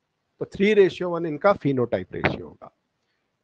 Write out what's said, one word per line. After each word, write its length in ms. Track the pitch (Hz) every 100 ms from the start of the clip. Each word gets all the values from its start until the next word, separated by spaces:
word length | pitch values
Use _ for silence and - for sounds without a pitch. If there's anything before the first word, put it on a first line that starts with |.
| _ _ _ -
तो 60 | 151
three 320 | - 202 208
ratio 400 | 180 - 180 170
one 80 | 170
इनका 280 | 147 202
phenotype 600 | 196 143 131 117 98 92
ratio 340 | 85 80 - -
होगा। 260 | - - _ _ _ _ _ _ _